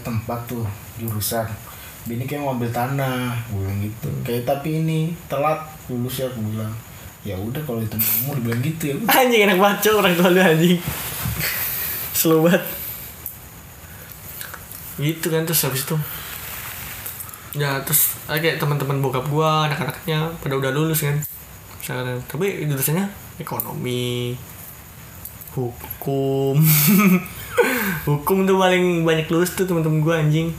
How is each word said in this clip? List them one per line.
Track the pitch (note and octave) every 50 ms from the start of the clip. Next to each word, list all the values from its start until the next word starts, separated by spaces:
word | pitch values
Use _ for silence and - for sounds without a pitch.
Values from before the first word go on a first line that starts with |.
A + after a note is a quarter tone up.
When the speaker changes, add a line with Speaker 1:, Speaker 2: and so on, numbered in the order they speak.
Speaker 1:
tempat | - B2+ A2+ G#2+ - A#2+ A#2 A#2 A#2 -
tuh | B2+ A#2 A2 G2+ G2 - - - -
jurusan. | A2 A2+ A2 G#2+ G#2+ G2+ - A#2 A2+ A2 G#2 G#2+ - - - - - - - - - - A#2
Benny | A#2 A#2+ -
kayak | C3+ D3 D3
mau | C#3+ C3+ B2+
ambil | A#2+ A#2+ A#2
tanah," | A#2 A#2+ B2 C#3 C#3 C#3 C3+ C3 B2+ B2 B2 B2 A#2+ A#2 A2+ -
gua | G#2 G2 F#2+
bilang | G2 G2+ G2+ G#2
gitu. | G#2+ - - D3 C#3
Speaker 2:
Hmm. | C#3 C3 B2+
Speaker 1:
"Kayak | A#2+ A#2+ B2 A#2+ C3+
tapi | C#3 C3+ - D#3+ D#3 D#3+
ini | D#3+ D#3+ D#3+ D#3 D#3+ E3+ E3+ - -
telat | - C#3 C3+ D3 D#3 D#3 D#3 - - - - - -
lulus | B2+ A#2+ B2 B2 - C3+
ya," | C3 B2+
gua | B2+ A2+ G#2+ G#2+ A2
bilang. | A2 A2 A2 A2 A2+ - - - - - - - - -
"Ya | G#2 F#2
udah | F#2 G#2 A#2 C3+ D3+ D3+
kalau | C#3 A#2 A2+
itu | A2+ G#2 A2 G#2 - - - A2 B2+ C#3+
mau | - B2+
dibilang | A#2 A#2 A#2 A#2+
gitu | C#3 D#3+ D#3+ - D#3+
ya | C#3 C#3
udah." | C#3 A#3 -
Speaker 2:
Anjing | C#4 C4+ B3+ B3 A#3 G#3+
enak | G3+ G3+ F#3+ F3+
banget, | G3+ G3+ G3 -
Cok, | - G#3+ G#3+ G#3
orang | F#3+ F#3 F3
tua | E3+ F3+ F#3
lu | F3+ F#3
anjing. | F#3 F3 D#3+ D#3+ E3+ F3 F3+ E3+ - - - - - - - - - - - - - - - - - - - - - - - - - - -
Slow | - - E3 D#3+ D#3+ D#3+
banget. | E3+ F#3+ F#3 - - - - - - - - - - - - - - - - - - - - - - - - - - - - - - - - - - - - - - - - - - - - - - - -
Gitu | C#3+ D#3 D#3+ D#3+ - F3 D#3+
kan, | D#3+
terus | E3 E3+ D#3+ - -
habis | C3+ C3 C3+
itu. | - - D#3+ D3+ D3 - - - - - - - - - - - - - - - - - - - - - - - - - - - - - - D3
Ya, | C#3+ C#3 C3+ C3+
terus, | B2 - D3+ - - - - - - -
ah, | D3+ D#3
kayak | E3 D#3+ C3 -
teman-teman | D#3+ D3 C#3+ C#3+ C3+ C#3 C#3 C3+
bokap | C#3 C3 C3 C3 D3+
gua, | D3+ D3 D#3 D#3+ D#3 D#3 D#3 D3+
anak-anaknya | D3+ C#3+ D#3+ B2+ C#3+ - - - E3+ D#3 D#3 D#3+ E3 E3 E3
pada | - C#3+ C3+
udah | C3+ C3 C3
lulus | C3 D3 D#3+ D#3+ D#3 D#3
kan. | D3 C#3+ D3 D3 D3 - - - - - - - - - - -
Sekarang. | - - C3 B2+ B2 B2+ B2 B2 B2
Tapi | - - D3 F#3+ G3+ - - D3+
jurusannya | D3+ C#3 C3+ C#3 D3 D#3 F#3 G3 G3+ - - - - - -
ekonomi, | D#3 - C3 A2+ - - - - B2 B2 B2 B2 B2 B2 A#2+ B2 B2 B2 B2 B2+ - - - - - - - - - - - - - - - - - - - - - - -
hukum. | C3 B2 A#2 A#2 - - - - - - C#3 C#3 C#3 C3+ C3+ C3+ C3+ C#3 C#3 C3+ D3+
<laughs> | D#3+ D#3 D3+ D3 D3 D#3+ G#3 F#3 G#3 F#3 F#3 F3+ - - - - - - - A#4+ A#4 C4 B3+ A#3+ G#3 F#3+ E3+ D3 - D3+
Hukum | D3 C#3+ - F#3 F#3+ F#3+ F#3+
tuh | F#3+ F#3+ F#3+
paling | F#3 F#3 F#3 F3+ F3+ F3+ F3 E3 D#3+
banyak | E3 D#3+ D#3+ D#3 -
lulus | E3 E3 F3 E3+ -
tuh | - F#3
teman-teman | F3+ F3 E3 D#3+ D#3+ D#3 D#3
gua | D3+ E3 E3 D#3+
anjing. | D3+ D3+ D3+ D#3+ E3 E3 E3